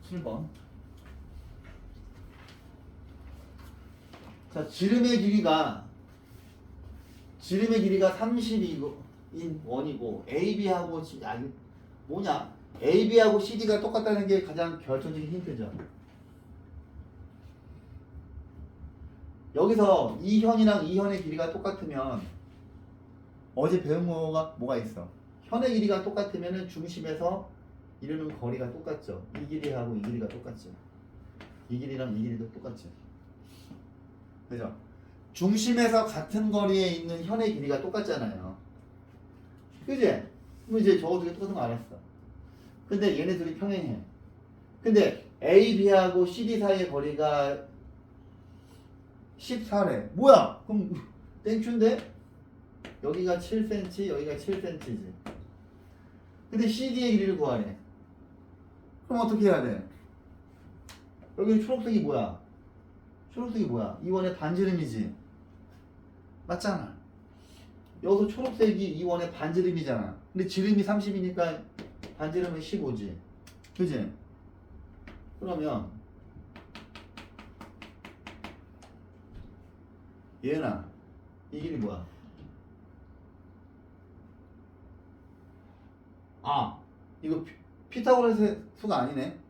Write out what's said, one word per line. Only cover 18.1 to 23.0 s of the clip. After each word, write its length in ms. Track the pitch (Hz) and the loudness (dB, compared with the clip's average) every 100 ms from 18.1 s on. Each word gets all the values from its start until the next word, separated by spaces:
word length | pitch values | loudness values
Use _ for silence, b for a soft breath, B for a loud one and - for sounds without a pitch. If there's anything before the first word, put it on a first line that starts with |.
| - - - - - - - - - - - - - - | -20 -18 -18 -18 -18 -18 -18 -18 -18 -20 -18 -20 -20 -8
여기서 640 | 143 196 220 196 180 107 113 | 2 4 6 6 6 4 -4
이 180 | 185 214 | 2 4
현이랑 420 | 220 220 214 196 156 | 6 6 6 4 2
이 100 | 190 | 0
현의 240 | 202 190 | 0 -2
길이가 300 | 160 156 160 | -6 -4 -4
똑같으면 720 | 101 196 - 160 143 135 113 87 - - - - - - - | -4 -6 -6 -8 -6 -4 -6 -10 -16 -20 -20 -20 -20 -20 -20